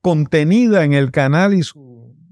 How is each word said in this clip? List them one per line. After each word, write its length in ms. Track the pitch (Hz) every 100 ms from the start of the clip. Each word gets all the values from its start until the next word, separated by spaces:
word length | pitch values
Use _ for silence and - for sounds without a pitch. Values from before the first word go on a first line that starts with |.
contenida 840 | 180 160 147 160 151 214 240 202
en 80 | 147
el 180 | 143 135
canal 440 | 147 135 156 196
y 80 | 190
su, 520 | 151 151 131 120 120 - _